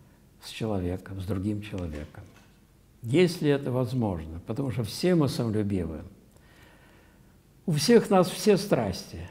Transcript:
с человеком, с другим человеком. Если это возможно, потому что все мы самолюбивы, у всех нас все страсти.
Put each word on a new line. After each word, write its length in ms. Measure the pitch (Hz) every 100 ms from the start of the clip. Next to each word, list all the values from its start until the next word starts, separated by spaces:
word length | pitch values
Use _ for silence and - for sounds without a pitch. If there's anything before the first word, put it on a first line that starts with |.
| - - _ -
с 80 | -
человеком, 680 | - 110 101 87 92 - 98
с 60 |
другим 380 | 92 98 101 107
человеком. 640 | 104 98 87 73 76 - - - - _ _ _ _ -
Если 460 | 117 151 175 175 151
это 240 | 139 139
возможно, 720 | 127 120 127 107 85 80 85 -
потому 240 | 117 135
что 140 | 117
все 300 | 110 - 175
мы 140 | 175 135
самолюбивы, 720 | - 117 107 101 95 82 76 82 - - - - - - - - - - - - - _ _
у 80 | -
всех 380 | 147 - 233 -
нас 180 | 190 180
все 300 | - 214 202
страсти. 600 | - - 104 92 - 82 87